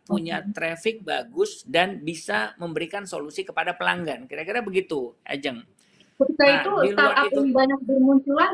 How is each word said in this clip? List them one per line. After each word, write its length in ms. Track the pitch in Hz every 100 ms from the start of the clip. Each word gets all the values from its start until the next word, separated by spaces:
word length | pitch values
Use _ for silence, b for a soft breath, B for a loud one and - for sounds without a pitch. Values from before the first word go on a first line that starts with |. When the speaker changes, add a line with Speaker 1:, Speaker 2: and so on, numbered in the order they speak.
| -
Speaker 1:
punya 320 | 202 165 160
Speaker 2:
Oke. 160 | 202 185
Speaker 1:
traffic 480 | 165 165 226 220
bagus 640 | 160 139 120 151 208 - -
dan 320 | 165 190 190
bisa 560 | 151 165 - 208 208 -
memberikan 480 | 170 156 165 202
solusi 400 | 190 160 147 170
kepada 320 | 190 - 170 175
pelanggan. 480 | 180 180 160 120
Kira-kira 400 | 127 147 165 240
begitu, 560 | 202 185 190 147 120 - -
Ajeng. 400 | 143 143 117 - _ b b b -
Speaker 2:
Ketika 280 | 269 311 285
Speaker 1:
Nah, 80 | 285
Speaker 2:
itu 80 | 359
Speaker 1:
di 200 | 392 - 302
luar 160 | 277
Speaker 2:
startup 160 | 277 277
Speaker 1:
itu 120 | 277
Speaker 2:
yang 80 | 277
banyak 280 | 262 269 269
bermunculan 680 | 220 269 262 269 277 294 381